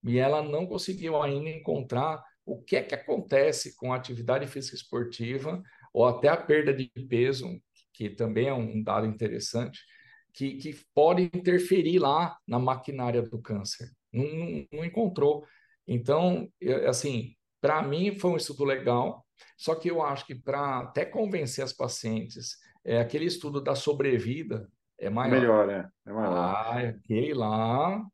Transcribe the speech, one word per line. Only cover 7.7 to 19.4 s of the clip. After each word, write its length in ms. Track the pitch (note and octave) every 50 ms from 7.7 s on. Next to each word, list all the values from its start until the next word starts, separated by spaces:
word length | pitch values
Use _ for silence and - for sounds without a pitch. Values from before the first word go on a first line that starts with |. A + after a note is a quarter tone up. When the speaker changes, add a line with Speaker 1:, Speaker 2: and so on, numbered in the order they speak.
| _ _ _ _ _
Speaker 1:
que 160 | - A2 G#2
também 380 | F#2+ - A#2 A2 G#2+ A2 A#2
é 60 | C#3 C3+
um 280 | B2 A2+ A2 G#2+ G#2+
dado 240 | G#2+ G2+ G2 G#2+ A2
interessante, 760 | A2 G#2+ - A2+ G#2+ A#2 A2+ - - - A#2+ B2 - - - - _ - - _ - - - _ _ _
que, 220 | - C3+ C#3 C3
que 240 | C3+ C3+ D3+ D3 - - _ _
pode 340 | D3 D3 D#3+ F3+ F3+ F#3 E3+ -
interferir 640 | F3+ F3+ F3+ F3+ F3+ F3+ - F#3+ F#3+ D#3+ D#3 F3 F#3
lá 360 | D3+ C#3 C#3+ D#3 F3 E3 - - _
na 100 | - A#2+
maquinária 640 | B2 B2+ C3 C3 B2 - - C#3 C3 B2 A#2+ A#2+ A#2+
do 180 | A#2 - - A#2
câncer. 500 | A#2+ - A2+ G2+ F#2+ G2+ - - A#2+ - _ _ _ _
Não, 120 | - B2 C3+
não, 420 | D3+ D#3 D#3+ E3+ E3+ E3+ D3+ C#3 _ -
não 120 | D3+ E3
encontrou. 600 | E3+ E3+ A3 A#3 F#3+ F3+ D#3 C#3+ C#3+ D3+ D3+ D3+ - _ _ _ _ _ _ _
Então, 640 | - B2 A#2+ A#2 B2 C#3+ D#3 F3 F3+ F3+ E3+ - - _ _
eu, 300 | - - C3 - - -
assim, 460 | B2+ B2 - C#3+ C3 A2+ A2+ - - _ _ _ _ _
pra 200 | - C#3+ D3+ D#3 D3
mim 320 | C#3 C#3+ D#3+ F#3 G#3 G3
foi 140 | G3 - F3+
um 60 | E3+
estudo 260 | D#3 - - C#3 B2+ C#3+
legal, 600 | C#3 C3+ C3 - B2+ A#2+ A#2+ C3 - - - _ _ _ _